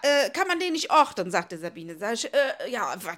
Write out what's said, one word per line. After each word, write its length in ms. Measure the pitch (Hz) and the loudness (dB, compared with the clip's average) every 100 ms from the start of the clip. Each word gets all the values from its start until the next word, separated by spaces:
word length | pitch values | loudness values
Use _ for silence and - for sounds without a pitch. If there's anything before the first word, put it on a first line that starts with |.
äh, 280 | 285 285 262 | 4 4 4
kann 160 | 320 381 | 0 0
man 140 | 339 | 0
den 120 | 359 | 0
nicht 180 | 320 - | -2 4
orten?“, 400 | 311 285 - 180 | 4 4 0 -2
sagte 260 | 180 170 165 | -2 -2 -8
Sabine. 380 | 170 165 165 160 | -10 -10 -14 -6
Sag 160 | 208 | -4
ich, 180 | 233 - | -4 0
„Äh, 380 | 277 269 - 180 | 0 0 -2 -6
ja, 240 | 240 147 170 | -4 -4 -4
was 140 | - | -8